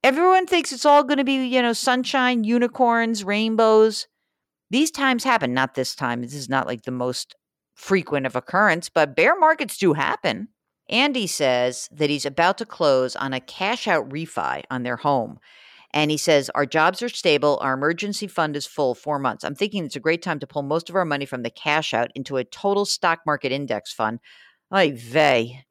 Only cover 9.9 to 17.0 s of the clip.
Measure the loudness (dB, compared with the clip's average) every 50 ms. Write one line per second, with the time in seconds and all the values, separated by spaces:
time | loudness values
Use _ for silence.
9.9 | 2 2 0 -2 -2 -2 -4 -4 -4 -4 -8 -14 _ _ _ _ _ _ _ _
10.9 | 0 0 0 0 0 -2 -4 -4 -2 0 2 2 2 2 2 0 -2 -6 -14 -16
11.9 | -4 -2 0 0 0 -2 -4 -6 0 2 2 2 2 0 -6 _ -4 0 2 4
12.9 | 4 4 2 0 -4 -6 -6 -6 -6 -8 _ -12 -10 -6 -4 -4 -4 -4 -2 0
13.9 | 0 0 0 -4 -8 -10 -10 -8 -6 -6 -4 -4 -6 -6 -8 _ -8 -6 -4 -6
14.9 | -6 -4 -2 0 0 0 -2 -4 -10 -18 _ _ -20 -20 -20 -20 -20 -20 -20 _
15.9 | -2 0 0 0 0 -2 2 4 4 4 2 0 -2 -2 -2 0 2 2 2 2
16.9 | 2 0